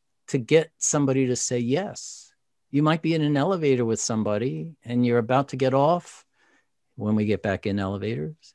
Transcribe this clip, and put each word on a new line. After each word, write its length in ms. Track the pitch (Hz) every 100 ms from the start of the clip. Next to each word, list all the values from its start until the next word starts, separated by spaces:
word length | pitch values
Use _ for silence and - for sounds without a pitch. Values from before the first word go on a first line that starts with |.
| _ _ -
to 100 | 139
get 340 | 110 156 156 -
somebody 480 | - 151 139 131 131
to 80 | 120
say 220 | - 123
yes. 760 | 120 143 202 - - - - _ _ _ _
You 100 | 139
might 200 | 151 165
be 120 | 160
in 80 | 160
an 140 | 151 147
elevator 480 | 151 190 151 127
with 160 | 117 110
somebody 720 | - 110 104 104 123 156 160 160
and 220 | - 120 123
you're 120 | 120
about 320 | 113 127 139
to 60 | 131
get 160 | 131
off 520 | 131 143 175 - - _ _ _ _ _ _ _ -
when 180 | 104
we 100 | 107 107
get 160 | 101
back 240 | 107 98 107
in 120 | 98
elevators. 560 | 95 101 101 117 78 156 -